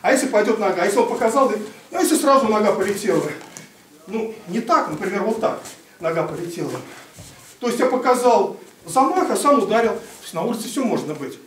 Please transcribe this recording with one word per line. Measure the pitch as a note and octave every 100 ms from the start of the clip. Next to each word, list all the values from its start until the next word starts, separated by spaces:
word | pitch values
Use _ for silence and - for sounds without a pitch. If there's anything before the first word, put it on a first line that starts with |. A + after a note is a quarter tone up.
А | F#3+
если | C4 B3+
пойдёт | G#3+ G#3 G#3+
нога, | G3 E3+
а | F#3+
если | B3
он | G#3+
показал, | A#3 A3+ C4+ C4
да, | G#3+ - - -
а | F4
если | E4+ D4+
сразу | C#4 C4+ G#3+
нога | G#3+ G#3
полетела? | - F#3+ G3+ G#3 D#3+ D3 - - - - - _ - -
Ну, | G#3+ A3 - F3
не | G#3+
так, | A#3+ D4+ G#3
например, | D3+ F#3+ G3+
вот | G#3+ A3
так | - - - - - -
нога | E3 D#3+
полетела. | C#3+ - E3+ E3+ C#3 B2+ - - - - - - - -
То | A#3+
есть | A#3+
я | B3+
показал | B3+ B3+ B3 B3 G#3+ - - - - -
замах, | C4 C#4+ F#4 -
а | -
сам | C#4+ C4
ударил. | F#3+ A3 A3+
То | - - -
есть | -
на | D#3+
улице | A3 G#3 -
всё | D4
можно | A#3+ D#3+ C#3
быть. | B2+ C3 -